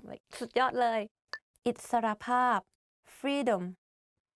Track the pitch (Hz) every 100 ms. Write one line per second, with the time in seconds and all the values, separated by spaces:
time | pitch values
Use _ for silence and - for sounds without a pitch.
0 | - - _ - 233 240 262 247 240 226
1 | 208 _ _ - - _ - - - 240
2 | 226 214 - 247 247 208 - _ _ _
3 | _ - 277 285 240 196 180 185 _ _
4 | _ _ _